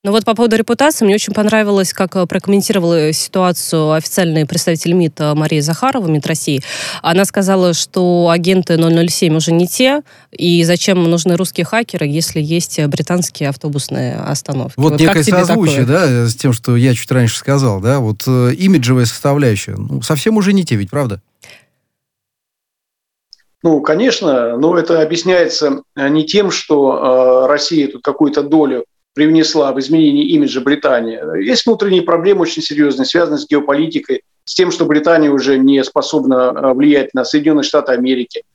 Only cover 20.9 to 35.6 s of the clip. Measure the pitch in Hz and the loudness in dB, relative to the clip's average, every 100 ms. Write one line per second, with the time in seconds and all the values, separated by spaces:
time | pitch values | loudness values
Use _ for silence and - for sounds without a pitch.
20.9 | 147 131 95 _ _ - - _ _ _ | -4 -4 -6 _ _ -20 -20 _ _ _
21.9 | _ _ _ _ _ _ _ _ _ _ | _ _ _ _ _ _ _ _ _ _
22.9 | _ _ _ _ - _ _ 170 151 147 | _ _ _ _ -20 _ _ 0 2 0
23.9 | 160 254 - 175 131 117 120 156 175 165 | 0 0 0 0 0 0 0 0 0 0
24.9 | 165 156 165 165 180 165 - 147 135 _ | 0 0 -2 0 2 2 0 -2 -4 _
25.9 | - 139 156 156 196 196 - - 151 135 | -6 0 0 2 0 0 -4 0 2 2
26.9 | - 135 127 127 127 131 143 - 165 139 | 2 2 2 4 4 4 0 0 0 -2
27.9 | 123 - 139 147 147 143 156 139 127 - | -4 -6 0 0 0 2 2 2 -2 -8
28.9 | _ _ - 151 160 156 160 139 131 131 | _ _ 0 2 4 2 0 0 -2 0
29.9 | 160 156 143 151 160 135 127 127 147 143 | 2 4 2 2 2 2 -2 -2 0 0
30.9 | 123 113 110 76 82 98 247 240 214 202 | 0 -2 -8 -6 -4 -2 0 0 0 2
31.9 | 185 170 170 180 196 165 160 156 147 147 | 0 2 0 2 2 0 -4 -6 -2 0
32.9 | 127 127 165 170 147 - 147 143 143 160 | 0 -2 0 -2 -4 -2 -2 0 -2 -2
33.9 | 160 - 131 _ _ - - 180 165 160 | -4 -4 -6 _ _ -8 -2 -2 0 0
34.9 | 151 160 165 151 139 127 135 | 0 2 2 4 2 2 2